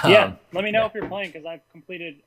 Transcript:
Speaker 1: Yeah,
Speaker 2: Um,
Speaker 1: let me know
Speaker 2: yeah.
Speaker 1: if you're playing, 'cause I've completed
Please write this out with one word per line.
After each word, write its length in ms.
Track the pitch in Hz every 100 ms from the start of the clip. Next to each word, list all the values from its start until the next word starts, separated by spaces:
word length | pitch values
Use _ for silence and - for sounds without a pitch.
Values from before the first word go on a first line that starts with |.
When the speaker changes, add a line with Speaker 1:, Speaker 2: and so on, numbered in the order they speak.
| 156
Speaker 1:
Yeah, 180 | 202 196
Speaker 2:
Um, 120 | 85 _
Speaker 1:
let 120 | 175
me 60 | 208
know 100 | 220
Speaker 2:
yeah. 60 | 214
Speaker 1:
if 80 |
you're 140 | 214 -
playing, 240 | 196 185
'cause 120 | 156 165
I've 140 | 165 _
completed 500 | 165 151 180 170 143